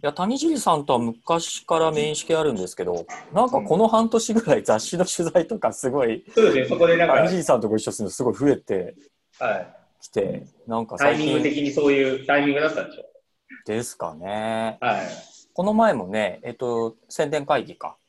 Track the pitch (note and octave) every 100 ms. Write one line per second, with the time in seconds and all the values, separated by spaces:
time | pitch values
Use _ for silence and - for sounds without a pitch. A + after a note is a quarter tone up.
0 | D3 D3 F#3 C4+ D#4+ D4 - D#3 C#3+ B2+
1 | A#2 A#2 - E3+ E3 - - E3 D#3+ D#3
2 | D3+ D3+ - D#3+ D#3 A2 F#2 - F2+ F2
3 | E2+ - - F#3+ B3+ B3 G3+ E3 A3 A3
4 | A3+ A3+ A3+ A3+ A3+ B2 - A2 - F3
5 | F3+ - E3 F3+ E3+ A3+ A#2 - C3 C#3
6 | A#2+ A2 - - A3 C3+ A#2+ - E3+ E3+
7 | E3+ C3 G#2+ F#3 E3 C3 G#2+ A2 A2+ G2
8 | G2+ - B2 F#2+ C#3+ C3 _ G2 F2+ -
9 | _ _ _ _ B2 F#2+ F2+ - _ _
10 | - - F#2+ F2+ - _ - A2+ A2+ -
11 | C#3+ D3+ D3+ D3+ D3+ C#3+ C#3+ D#3 C#3+ C#3
12 | C3+ C3 - C#3+ C#3+ C#3+ D#3 D3 F#2 -
13 | - _ _ _ _ - - G#2+ A#2+ -
14 | E2+ D#2 F#2 G#2 A2 A2+ A2+ A2 A#2+ G2
15 | F#2+ - - - _ - F#3+ G#3+ A3+ C#3+
16 | F2+ G#2+ G2+ F2 B2+ A#2 B2+ A#2 A2+ A2+
17 | _ - D3+ D3 C#3+ C#3+ C3 - D#2 -